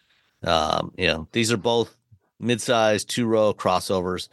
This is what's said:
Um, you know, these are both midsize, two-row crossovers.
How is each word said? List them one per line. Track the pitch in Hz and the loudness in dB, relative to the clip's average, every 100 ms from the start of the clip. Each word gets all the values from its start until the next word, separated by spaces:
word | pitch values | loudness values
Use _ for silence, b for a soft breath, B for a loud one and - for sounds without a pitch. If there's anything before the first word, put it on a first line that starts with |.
| _ _ _ _ | _ _ _ _
Um, | 85 82 78 50 - - | -2 0 0 -2 -4 -2
you | 90 | -2
know, | 78 82 | -2 -4
these | 117 113 | -2 0
are | 117 | 0
both | 104 117 110 _ _ _ _ _ | 0 0 -2 _ _ _ _ _
midsize, | 110 120 - 117 110 107 - | -4 -2 0 2 4 2 -2
two-row | - 117 110 107 98 | -2 0 2 2 2
crossovers. | 101 90 - 95 90 90 - | 0 0 0 -2 -2 -6 -10